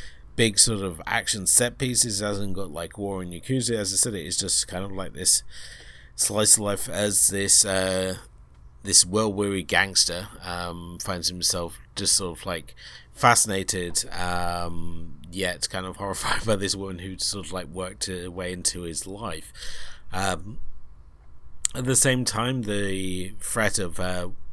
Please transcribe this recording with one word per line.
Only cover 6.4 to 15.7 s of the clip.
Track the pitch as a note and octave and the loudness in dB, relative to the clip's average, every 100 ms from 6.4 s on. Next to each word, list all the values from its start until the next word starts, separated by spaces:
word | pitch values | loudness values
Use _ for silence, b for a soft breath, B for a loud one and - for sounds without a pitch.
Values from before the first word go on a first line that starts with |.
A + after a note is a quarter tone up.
| G#2+ A2 | 6 6
of | |
life | G2+ G2 - | 4 -2 -2
as | F#2+ G#2 F#2+ - | 0 2 4 4
this, | G2 G2 - G2+ | 4 6 6 6
uh, | F#2+ F#2+ F#2 F#2 F#2 - - - - - - | 2 2 2 0 -4 -10 -20 -20 -20 -20 -10
this | G2 - | 4 4
well-weary | F2 G#2 A2 G2 G2+ G2 | 6 2 2 0 0 -2
gangster, | E2 F2 G2 F#2+ - F2 G2 F2+ | 2 2 4 2 2 -2 -8 -10
um, | F2 F2 F2 E2+ E2+ E2+ | -8 -6 -6 -8 -10 -8
finds | - F2+ E2 | -6 -4 -4
himself | F2+ - F2+ E2+ - - - | -2 0 0 -4 -8 -12 -4
just | F#2+ | 0
sort | - F2+ D#2+ | 2 0 -6
of, | G2 | -6
like, | E2+ - B B B B | -6 -8 B B B B
fascinated, | - B2 A2+ A2 G2 F#2 F#2+ F2 - - | 4 8 8 4 0 0 -2 -2 -2 -2
um, | E2+ F2+ F2+ F2 F2 F2 E2+ E2+ E2 E2 D2 E2+ | -2 0 0 0 0 0 0 0 0 -4 -10 -8
yet | F#2 F#2 F2 | -4 -2 -4
kind | - | -6